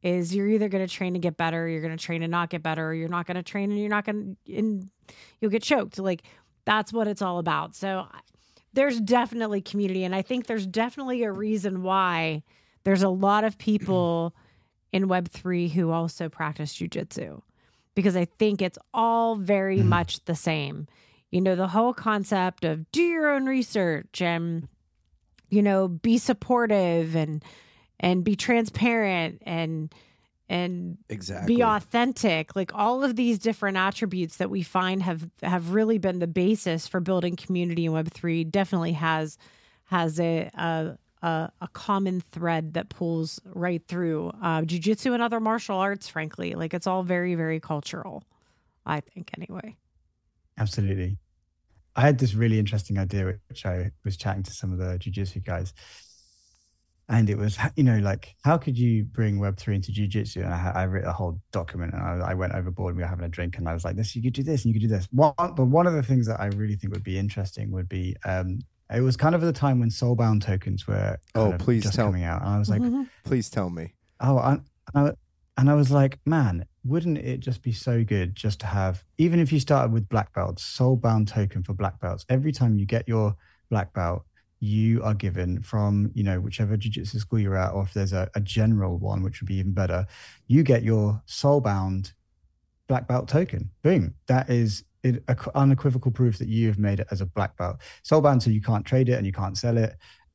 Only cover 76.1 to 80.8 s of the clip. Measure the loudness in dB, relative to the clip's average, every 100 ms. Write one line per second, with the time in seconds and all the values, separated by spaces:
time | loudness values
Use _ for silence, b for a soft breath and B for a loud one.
76.1 | 2 0 2 2 0 -6 _ -2 0 0
77.1 | -2 -4 -6 -4 -4 -4 -4 0 0 2
78.1 | 0 0 -2 -4 -2 -2 -2 -2 -2 -8
79.1 | 0 4 4 4 2 4 4 4 2 2
80.1 | 0 0 -2 -4 -4 -10 0